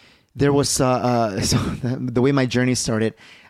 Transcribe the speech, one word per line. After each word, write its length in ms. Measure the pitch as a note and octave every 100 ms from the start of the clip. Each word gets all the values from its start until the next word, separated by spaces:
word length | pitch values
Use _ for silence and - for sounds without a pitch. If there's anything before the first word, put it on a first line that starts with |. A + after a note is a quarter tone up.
| - _ _ A#2+
there 160 | C#3+
was, 280 | C#3+ C3 -
uh, 60 | C3
uh, 520 | B2 B2 A#2+ A2+ G2
<laughs> 100 | -
so 60 | -
the, 400 | - - B2 B2+ B2+
the 80 | A#2+
way 80 | C3
my 140 | C#3 B2+
journey 280 | B2 B2+
started, 400 | A#2+ - A2 A2 - - - -